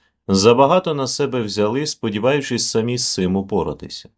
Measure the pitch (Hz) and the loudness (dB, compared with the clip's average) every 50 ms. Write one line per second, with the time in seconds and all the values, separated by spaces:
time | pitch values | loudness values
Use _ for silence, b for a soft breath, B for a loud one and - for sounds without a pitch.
0 | b b b b _ - 98 95 98 113 120 123 139 139 175 185 180 170 151 143 | b b b b _ 0 0 4 6 6 8 8 6 6 4 2 0 -2 -4 -4
1 | 135 123 - - 143 139 131 127 110 104 98 104 104 107 117 139 151 147 - - | -4 -6 -2 -4 -4 -2 -2 -4 -4 -4 -2 0 0 0 0 -2 -4 -6 -6 -6
2 | - 113 101 107 104 127 143 151 131 - 123 113 - - - 117 110 120 123 123 | -4 -4 -4 0 0 0 0 0 -2 -2 -4 -4 -4 -2 -2 -2 -2 0 -2 -4
3 | - - - - 92 90 95 98 98 98 107 92 78 78 76 - - - - - | -4 -4 -2 -2 0 0 0 -2 -2 -2 -2 -2 -2 -2 -6 -10 -12 -16 -16 -18
4 | - - _ | -20 -20 _